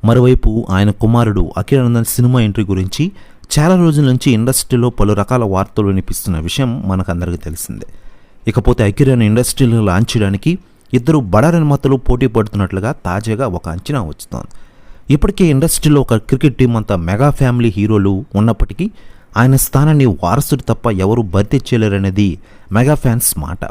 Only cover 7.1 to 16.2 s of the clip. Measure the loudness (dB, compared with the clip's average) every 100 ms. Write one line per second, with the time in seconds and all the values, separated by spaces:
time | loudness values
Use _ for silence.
7.1 | -4 -6 -8 -10 -12 -12 -14 -14 -16 -18
8.1 | -20 -20 -10 -4 0 0 2 0 2 2
9.1 | 4 2 2 0 0 2 2 2 0 0
10.1 | 0 0 -2 -2 -4 _ _ -4 -2 0
11.1 | 0 2 2 2 2 2 0 2 0 0
12.1 | 0 2 0 -2 -2 -2 -2 -6 -6 -6
13.1 | -4 -4 -4 -4 -6 -8 -10 -6 -6 -6
14.1 | -10 -12 -12 -12 -16 -18 -20 -20 -20 0
15.1 | 2 2 2 2 2 0 0 2 2 2
16.1 | 0